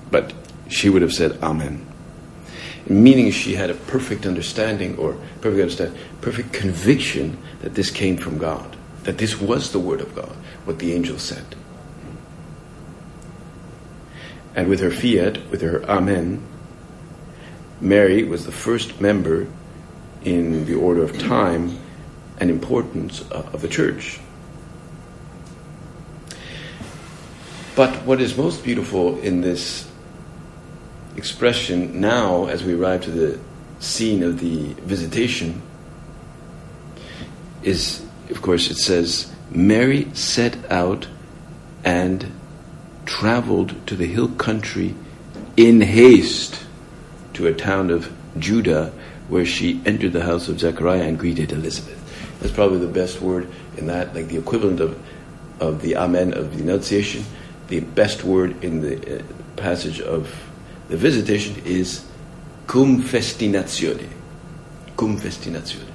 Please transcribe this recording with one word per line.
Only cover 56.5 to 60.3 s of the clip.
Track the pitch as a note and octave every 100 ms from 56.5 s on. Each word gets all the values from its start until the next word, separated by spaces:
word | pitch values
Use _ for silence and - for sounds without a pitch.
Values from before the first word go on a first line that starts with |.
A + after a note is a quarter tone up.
the | D#2+
Annunciation, | D#2+ F#2+ - G2+ G2+ - G#2 - - - -
the | E2+
best | - G2+ G#2 -
word | F#2 F#2 F2+ -
in | F2 D#2+
the, | D2 - - -
uh, | - - -
passage | - E2+ F2 E2 D#2+
of | - D#2+ D2+